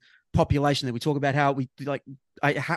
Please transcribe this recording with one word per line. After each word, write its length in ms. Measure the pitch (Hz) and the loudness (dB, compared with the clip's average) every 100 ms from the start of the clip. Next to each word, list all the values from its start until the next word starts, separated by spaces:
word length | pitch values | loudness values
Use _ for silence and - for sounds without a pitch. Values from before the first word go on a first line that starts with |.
| _ _ _ | _ _ _
population 520 | 170 156 143 143 139 131 | 2 2 2 2 0 -2
there. 80 | |
We 60 | 120 | -4
talk 180 | 156 139 | -2 -2
about 160 | 139 | 0
how 200 | 143 139 | 2 2
we, 140 | 139 127 - | 0 -4 -8
like, 240 | 135 139 - 135 _ - | -8 -8 -10 -20 _ -2
I, 200 | 143 147 135 | -2 0 -2